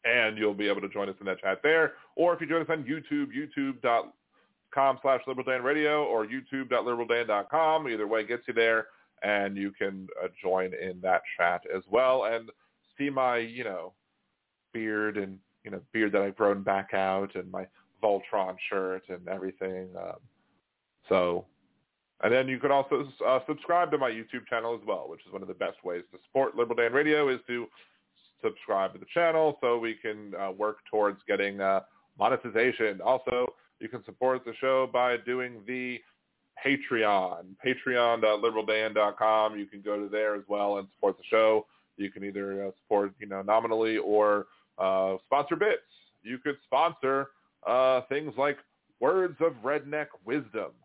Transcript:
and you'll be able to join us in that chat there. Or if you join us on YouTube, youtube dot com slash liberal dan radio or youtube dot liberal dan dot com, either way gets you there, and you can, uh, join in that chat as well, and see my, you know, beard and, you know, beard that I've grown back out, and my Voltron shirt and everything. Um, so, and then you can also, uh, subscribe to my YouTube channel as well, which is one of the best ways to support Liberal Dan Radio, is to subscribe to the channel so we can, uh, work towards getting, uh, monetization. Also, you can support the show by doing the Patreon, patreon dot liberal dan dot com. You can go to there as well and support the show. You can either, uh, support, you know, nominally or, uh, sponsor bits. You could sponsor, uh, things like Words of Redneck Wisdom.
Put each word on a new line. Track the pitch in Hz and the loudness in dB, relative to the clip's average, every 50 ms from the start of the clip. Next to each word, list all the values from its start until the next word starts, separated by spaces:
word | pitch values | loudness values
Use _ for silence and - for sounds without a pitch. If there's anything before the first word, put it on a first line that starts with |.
| - | 0
and | 117 120 123 113 110 107 | 2 2 2 2 0 0
you'll | 107 107 104 101 | 0 0 0 0
be | 95 104 | 0 0
able | 101 101 98 | 0 0 0
to | 95 98 | -2 -6
join | - 104 101 98 | -4 -4 -4 -4
us | 95 _ | -6 _
in | 104 | -6
that | 98 92 - | -6 -6 -2
chat | - 95 98 - - | -2 -2 -2 0 2
there. | 147 160 165 160 143 - - - _ _ | 2 4 4 2 0 -2 -10 -20 _ _
Or | - 165 175 170 | 0 2 2 2
if | 156 | 0
you | 165 | -2
join | 139 160 165 | -2 -2 -2
us | 156 - | 0 -2
on | 165 160 135 | -4 -4 -4
YouTube, | 113 151 160 - - 147 147 143 127 110 | -6 -6 -8 -6 -4 -4 -4 -4 -4 -6
youtube | 135 151 143 - 143 139 135 131 120 | -10 -10 -8 -6 -4 -4 -4 -4 -2
dot | 131 123 120 113 - - _ _ _ _ _ _ _ _ _ _ _ _ - | 0 2 2 2 0 -4 _ _ _ _ _ _ _ _ _ _ _ _ 0
com | 139 135 135 131 127 | 2 4 4 2 2
slash | - 135 135 120 - | 2 2 2 2 0
liberal | 135 131 123 127 | -6 -6 -4 -2
dan | 131 131 127 123 | -2 -2 0 0
radio | 131 147 156 151 151 151 151 147 | 0 0 2 2 2 2 0 0
or | - 120 113 110 | 0 0 0 -2
youtube | 107 123 135 127 _ 139 135 131 120 | -2 -6 -10 -10 _ -8 -8 -2 0
dot | 127 120 101 | 0 0 0
liberal | 120 120 117 117 | 0 -2 -2 0
dan | 113 120 117 120 | 0 0 0 2
dot | 107 104 101 98 - | 0 0 -2 0 0
com, | - 156 165 - 160 160 156 | 0 2 2 4 2 2 0
either | 131 113 107 107 | -2 -2 -2 -2
way | 101 113 110 107 | 0 0 0 0
gets | 104 120 117 - | -2 -6 -6 -6
you | - 117 | -2 2
there, | 113 113 113 113 113 107 - _ _ _ _ _ _ - | 4 4 4 4 2 0 -4 _ _ _ _ _ _ -2
and | 101 104 101 101 101 101 | 0 2 2 0 -2 -2
you | 98 98 101 | -4 -6 -6
can, | 98 - 101 98 98 95 95 - - - 90 | -4 -4 -4 -4 -4 -6 -14 -14 -10 -8 -8
uh, | 90 87 - | -8 _ -6
join | - 92 92 92 92 92 90 | -2 0 0 0 0 -2 -6
in | - 87 95 90 90 | -8 -8 -8 -8 -4
that | 90 95 92 85 - - - | 0 0 0 0 0 -4 -2
chat | - 87 87 87 85 - - 90 | 0 0 2 0 -2 -4 -6 -8
as | 95 90 92 | -8 -6 _
well, | 101 120 131 131 131 131 101 | 2 4 4 4 2 2 0
and | 107 117 117 113 110 - _ _ _ _ _ _ _ _ | -2 -2 -4 -6 -10 -20 _ _ _ _ _ _ _ _
see | - 139 143 | -6 -6 -4
my, | 139 135 131 127 120 | -2 0 0 2 0
you | 117 117 113 117 123 120 | 0 -4 -4 -8 -10 -8
know, | 107 95 90 82 92 _ _ _ _ _ _ _ _ _ _ _ _ _ _ _ _ - | -8 -8 -8 -10 -12 _ _ _ _ _ _ _ _ _ _ _ _ _ _ _ _ -8
beard | 117 110 110 107 104 107 107 104 | -6 -4 -2 -2 0 -2 -2 -2
and, | 104 98 95 95 95 _ _ _ _ _ | -4 -6 -6 -8 -16 _ _ _ _ _
you | 104 | -12
know, | 101 95 - _ - | -12 -12 -12 _ 0
beard | 113 110 104 | 0 2 4
that | 98 101 | 4 2
I've | 98 101 98 | 2 0 0
grown | - 110 101 101 98 | 2 2 2 2 2
back | 98 101 98 98 95 - - | 0 0 0 0 -2 -2 -2
out, | 95 95 95 95 98 98 98 - | 0 2 2 0 0 -2 -4 -6
and | 95 92 92 | -10 -10 -8
my | 92 92 95 - _ _ _ _ _ _ - | -10 -10 -10 -10 _ _ _ _ _ _ 2
Voltron | 107 101 98 - - - 104 95 92 92 92 - - | 2 2 2 -2 -2 -2 -2 -2 -2 -4 -10 -8 -4
shirt | 107 98 95 92 92 95 _ | -4 -2 -2 -2 -4 -6 _
and | - 92 87 90 87 | -12 -14 -12 -8 -8
everything. | 92 95 92 95 92 _ 95 95 92 92 92 92 90 | -8 -6 -6 -8 -6 _ -8 -6 -6 -8 -10 -12 -12
Um, | 92 90 90 - - _ _ _ _ _ _ _ _ _ _ _ _ _ _ _ _ _ | -12 -12 -12 -12 -14 _ _ _ _ _ _ _ _ _ _ _ _ _ _ _ _ _
so, | - 98 92 90 87 87 90 - _ _ _ _ _ _ _ _ _ _ _ _ _ _ _ | 0 2 2 4 2 0 -4 -6 _ _ _ _ _ _ _ _ _ _ _ _ _ _ _
and | - 107 117 | 2 2 4
then | 131 131 131 | 4 2 0
you | 131 120 | -4 -2
can | 127 139 | 2 4
also, | 139 139 135 135 - 190 147 135 131 - - | 4 4 4 2 -2 -2 -2 -6 -8 -4 0
uh, | 110 131 - - | 2 2 2 0
subscribe | - 151 147 - - 175 175 175 160 | -4 -8 -8 -2 2 2 2 4 2
to | 147 | 0
my | 143 135 123 | 0 0 -2
YouTube | 110 113 113 - - 123 - - | -2 -4 -8 -10 -10 -12 -6 -4
channel | 123 117 110 117 117 | -4 -2 -2 -2 -6
as | 107 101 | -6 -4
well, | 107 98 85 67 | -4 -4 -4 -4
which | 67 82 85 - | -10 -14 -16 -16
is | 95 | -14
one | 95 98 | -12 -12
of | 98 | -10
the | 95 92 | -12 -6
best | _ 101 85 85 _ - | _ -6 -6 -6 _ -8
ways | 90 87 90 90 _ | -6 -6 -6 -8 _
to | - 92 _ | -20 -20 _
support | _ _ 135 135 - - | _ _ 0 0 0 2
Liberal | - 120 117 117 | 0 0 0 2
Dan | 120 117 117 | 2 2 2
Radio, | 120 139 151 151 151 151 147 139 | 4 2 2 4 2 2 2 0
is | 131 123 - | 0 -2 -4
to | - 123 120 117 - _ - - _ _ _ _ _ _ _ _ _ _ _ - | -8 -8 -8 -8 -10 _ -20 -20 _ _ _ _ _ _ _ _ _ _ _ -6
subscribe | 110 107 - - - 104 98 95 95 95 | -6 -6 -6 -6 -2 0 0 0 -2 -4
to | 95 | -10
the | - - - | -18 -4 0
channel | 175 170 165 160 160 156 156 147 - | 2 2 4 4 4 4 2 2 0
so | - 120 120 | 0 0 0
we | 120 117 117 110 | 0 -2 -4 -6
can, | - - 113 101 107 107 101 95 | -6 -8 -8 -8 -8 -10 -12 -8
uh, | 90 98 95 | -6 -6 -6
work | 95 98 107 107 107 - _ - | -4 -2 -2 -2 -2 -6 _ -2
towards | - 107 104 101 98 98 _ | 0 2 2 2 0 -2 _
getting, | - 104 101 101 101 98 98 | -2 0 0 0 -2 -2 0
uh, | 98 95 95 95 - _ _ _ _ _ _ - | 0 2 2 0 0 _ _ _ _ _ _ 0
monetization. | 101 117 131 120 - 120 101 110 120 127 120 - 113 107 101 95 | 2 2 2 0 -4 -2 0 2 2 2 2 0 -2 -2 -2 -2
Also, | 87 110 131 127 - 127 120 123 127 123 - _ _ _ _ _ | 0 2 2 2 0 -2 0 0 -2 -2 -6 _ _ _ _ _
you | 113 110 | -14 -12
can | - 117 95 | -12 -12 -14
support | - 92 _ 127 131 131 127 123 | -16 -6 _ 0 0 0 0 -4
the | 120 113 | -10 -8
show | - 135 131 131 131 131 | -2 0 2 2 2 2
by | 127 127 123 123 123 123 | 2 2 2 2 2 0
doing | 117 - 123 123 127 127 123 120 110 101 | -2 -2 -4 -4 -4 -4 -6 -10 -14 -10
the | 110 127 127 127 123 123 117 _ _ _ _ _ _ _ _ _ _ _ - - | -8 -8 -6 -6 -8 -8 -10 _ _ _ _ _ _ _ _ _ _ _ -4 0
Patreon, | 135 139 139 - - 127 113 110 104 101 95 92 90 87 85 90 92 98 _ - | 0 0 0 0 -2 0 2 4 4 4 4 2 0 -4 -8 -14 -18 -20 _ -2
patreon | 127 127 - - 131 127 123 120 120 117 113 | -2 -2 0 -2 0 2 4 4 4 4 4
dot | 110 107 107 104 | 4 4 4 4
liberal | 107 117 107 110 110 | 2 0 0 0 0
dan | 104 110 110 110 110 104 | 0 0 0 0 0 2
dot | 107 104 101 101 | 2 2 2 2
com. | - 110 110 110 110 107 110 107 104 | 2 2 4 4 4 2 2 0 -4
You | 101 | -10
can | 98 - 101 | -10 -12 -10
go | 98 104 104 104 | -6 -4 -4 -4
to | 104 | -4
there | 98 101 107 107 107 104 | -4 -2 -2 0 0 -2
as | 101 95 | -4 -4
well | 95 104 101 101 101 101 | -4 -2 0 0 0 0
and | 101 98 98 _ | -2 -4 -10 _
support | _ - 101 95 | _ 0 0 0
the | - - | -2 -4
show. | - - 110 110 110 110 110 107 _ _ _ _ _ _ | 0 2 4 6 6 4 4 0 _ _ _ _ _ _
You | - 101 98 | -8 -8 -8
can | 98 104 98 | -8 -10 -10
either, | 101 95 101 98 98 98 98 98 | -8 -6 -6 -6 -6 -6 -6 -6
uh, | 98 95 _ _ | -8 -10 _ _
support, | _ 110 101 101 98 98 _ | _ 2 2 2 2 -4 _
you | 104 | -12
know, | 101 98 98 | -8 -8 -6
nominally | 98 101 107 113 113 117 113 110 113 110 110 | 0 4 2 4 4 2 0 2 2 2 2
or, | 107 - 98 104 107 104 104 104 104 98 _ _ _ _ _ _ | 0 0 2 4 6 6 6 4 2 0 _ _ _ _ _ _
uh, | - 95 95 95 95 95 95 95 92 _ | -2 0 2 2 2 2 0 -2 -4 _
sponsor | _ 135 143 147 143 170 | _ 0 0 2 0 0
bits. | 160 208 214 170 - _ _ _ _ _ _ _ _ _ | 0 2 0 0 0 _ _ _ _ _ _ _ _ _
You | 110 127 | -12 -12
could | 127 _ 147 143 _ _ | -6 _ -6 -6 _ _
sponsor, | _ - 135 160 170 160 - - 131 135 139 139 139 _ _ _ _ _ _ - | _ 2 2 2 2 0 0 0 0 0 0 -2 -4 _ _ _ _ _ _ -4
uh, | - 117 127 131 131 131 127 | 0 2 4 4 4 4 2
things | 127 - 170 151 156 151 - | 0 -2 -6 -4 -4 -6 -2
like | 123 139 147 143 - _ _ _ _ _ _ _ _ | 0 0 0 0 -4 _ _ _ _ _ _ _ _
Words | 123 143 180 190 185 175 147 131 | 2 2 4 2 0 0 0 0
of | 160 165 151 117 101 | 0 0 0 0 -4
Redneck | 131 147 147 143 143 147 151 147 143 - - _ | -2 -2 -2 -4 -4 -6 -6 -6 -6 -12 -18 _
Wisdom. | 104 131 151 127 107 101 110 95 73 - _ _ | -4 -4 -4 -4 -4 -8 -8 -8 -8 -10 _ _